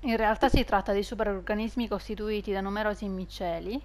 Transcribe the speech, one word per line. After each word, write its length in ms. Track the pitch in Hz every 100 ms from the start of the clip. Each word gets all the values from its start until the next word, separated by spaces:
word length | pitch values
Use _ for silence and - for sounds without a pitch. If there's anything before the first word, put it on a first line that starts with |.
In 140 | 262 226
realtà 320 | 214 220 269
si 160 | 277
tratta 300 | 240 202 -
di 80 | 202
superorganismi 840 | 202 208 214 196 180 208 220 247 226
costituiti 640 | 202 - 208 214 214 208
da 100 | 196
numerosi 460 | 190 202 214 208 202
miceli 760 | 190 180 - 180 165 175 254